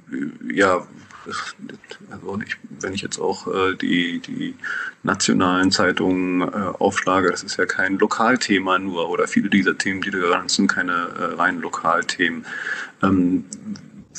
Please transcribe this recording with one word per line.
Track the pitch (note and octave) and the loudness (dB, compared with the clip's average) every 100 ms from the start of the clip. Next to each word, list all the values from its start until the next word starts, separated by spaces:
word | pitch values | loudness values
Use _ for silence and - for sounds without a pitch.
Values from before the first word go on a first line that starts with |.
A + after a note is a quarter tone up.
| - C2+ D2 - - | -10 -6 -6 -6 -4
ja, | D#2+ G2 F2+ - - - - - - - - - - - - - | 2 4 4 0 -14 -20 -18 -12 -10 -10 -12 -16 -16 -16 -18 -16
also | - F2+ G2 - | -12 -8 -6 -6
ich, | - - - | -8 -12 -8
wenn | G2 | -6
ich | G2 | -4
jetzt | - - | -6 -4
auch, | F#2 F#2+ - | -2 -2 -2
äh, | F2+ F#2+ F#2 | 0 0 0
die, | F2 F2 F2 E2+ | 0 2 0 -2
die | - - E2+ - - - - - | -6 -6 -6 -6 -8 -6 -8 -6
nationalen | - G2 - G2+ F2+ F#2 F#2+ | -2 0 2 4 4 4 4
Zeitungen, | G2 F#2 F#2 F#2 F#2 F#2 F2+ | 4 2 2 2 2 0 0
äh, | F2+ G#2 F#2 - | 0 -2 -4 0
aufschlage, | F#2+ - - F#2 F#2 | 0 2 2 4 4
das | - | 0
ist | - - | -2 -2
ja | F#2 | -2
kein | - F#2+ G2 | 0 0 2
Lokalthema | G#2 - A2+ B2 - G2 F#2+ F#2 | 2 4 2 2 2 2 2 0
nur | F#2+ F2 E2 | 0 -2 -2
oder | F2 - | 0 0
viele | - G2+ | 2 4
dieser | G2+ F#2+ D#2+ | 4 4 2
Themen, | G2+ F#2+ | -2 -4
die | F#2 | -4
du | F#2+ | 0
genannt | F2 F2+ F2+ | 2 2 0
hast, | - | 2
sind | G2 | 2
keine, | - F2+ | 0 -2
äh, | F2 F2 - F2 E2 | -2 -4 -4 -4 0
reinen | F2 F2+ | 0 0
Lokalthemen. | D#2 - E2 E2+ F2 - E2+ E2 - - - - - - | -4 -2 0 2 0 0 0 -2 -8 -8 -6 -6 -8 -2
Ähm, | G2 F#2+ F2+ F#2 - - G#2 G2+ - - - | 2 4 4 2 -2 -10 -10 -12 -12 -20 -20